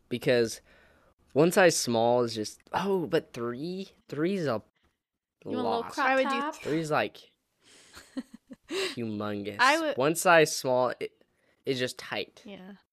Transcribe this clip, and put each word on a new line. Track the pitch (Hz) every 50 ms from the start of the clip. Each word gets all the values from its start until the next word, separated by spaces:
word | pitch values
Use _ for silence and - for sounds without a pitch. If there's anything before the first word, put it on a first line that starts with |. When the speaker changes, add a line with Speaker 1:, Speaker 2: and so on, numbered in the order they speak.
| _ _
Speaker 1:
because | 123 117 - 139 123 120 117 110 - - - _ _ _ _ _ _ _ _ _ _ _ _ _
one | - 131 160 180
size | - 208 185 165 139
small | - - 123 117 113 117 120 123 123
is | 120 117 113
just, | 110 104 - - - _ _
oh, | - - 190 202 190 185 156
but | 104 165 147 - -
three? | - 127 117 117 123 127 151 175 185 190 190 - _ _ _ -
Three | 143 143 160 185 202
is | 190 160
a | 135 113 104 - _ _ _ _ _ _ _ _ _ _ _ _ _ _ _ -
Speaker 2:
You | -
want | 254 254
a |
little | 247 226 226 233
Speaker 1:
lot. | 233 240
Speaker 2:
crop | - 311 269
Speaker 3:
I | 262 269
would | 269 269 277
do | 269 277
Speaker 2:
top? | 285 311 311
Speaker 1:
Three | - - - 147 165
is, | 160 151
like, | 151 127 107 98 - - - _ _ _ _ _ _ _ _ _ - - - - - - - - _
Speaker 3:
<laughs> | 262 - _ - _ _ _ 254 - _ -
Speaker 1:
humongous. | 330 392 381 359 285 120 117 110 104 - 208 104 104 101 101 104 101 -
Speaker 3:
I | 247 269 302 330
would | 320 294 -
Speaker 1:
One | - 135 156 165
size | - - 185 170 165 151 - -
small | - - 131 127 127 127 117 - -
i-, | - - - _ _ _ _ _ _ _ _ _ _
is | 131 135 123
just | 127 123 - -
tight. | - - 123 107 - - _ - -
Speaker 3:
Yeah. | 214 196 175 185 190 196 - _ _